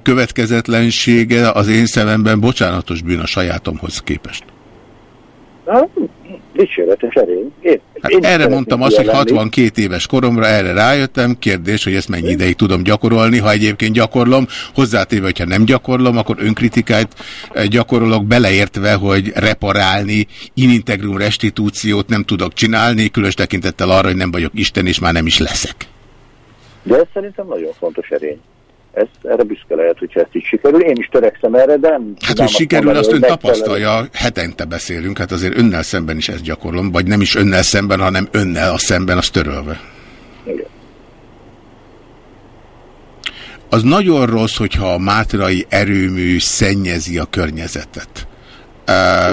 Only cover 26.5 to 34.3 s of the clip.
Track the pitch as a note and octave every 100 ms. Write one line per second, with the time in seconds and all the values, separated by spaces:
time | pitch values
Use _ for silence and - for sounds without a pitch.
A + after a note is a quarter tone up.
26.5 | _ - - - C3 E3+ G3+ G3+ G3 F#3+
27.5 | G2 D#2+ - E2+ - - D2 D2+ D2+ -
28.5 | _ _ _ _ - A2 - - A#2 A2
29.5 | G#2 - D#2 E2+ E2 F2 F2 E2+ - -
30.5 | A2 C#3+ D#3+ E3+ A#2+ A2+ C3 A2+ - A#2
31.5 | B2 C3+ D3 D#3+ D3 A2 G2+ - A2+ A2+
32.5 | G#3 D#3+ D#3 D3 D3 A2 A2+ B2+ D#3+ B2+
33.5 | A2+ A2 G2+ G#2+ A2+ B2 - A#2+